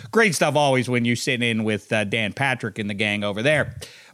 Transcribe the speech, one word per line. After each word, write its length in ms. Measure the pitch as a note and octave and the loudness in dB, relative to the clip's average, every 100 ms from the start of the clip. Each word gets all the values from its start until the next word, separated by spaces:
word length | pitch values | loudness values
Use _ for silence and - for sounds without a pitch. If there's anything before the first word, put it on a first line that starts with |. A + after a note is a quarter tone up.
| - | -2
great 240 | A3 A3 D3+ | 2 4 4
stuff 200 | D#3+ C#3+ | 2 4
always 340 | D3 C3 A#2+ | 4 4 2
when 160 | B2 A#2+ | 0 0
you 100 | A#2+ | 0
sit 260 | - B2+ | 0 0
in 220 | A#2+ A2+ | 0 0
with, 280 | A2 G#2 - | 0 -2 -2
uh, 120 | A2+ | -2
Dan 300 | G#2 A2+ G#2+ | 0 -2 -2
Patrick 440 | - C#3 B2+ A2+ F#2+ | -2 -2 -2 -6 -6
and 120 | G#2 | -6
the 40 | |
gang 300 | G2+ G#2+ G#2 | -2 -2 -2
over 180 | G#2 G2+ | -4 -2
there. 340 | B2 D3+ - - - - - | 0 0 -2 -6 -16 -20 -20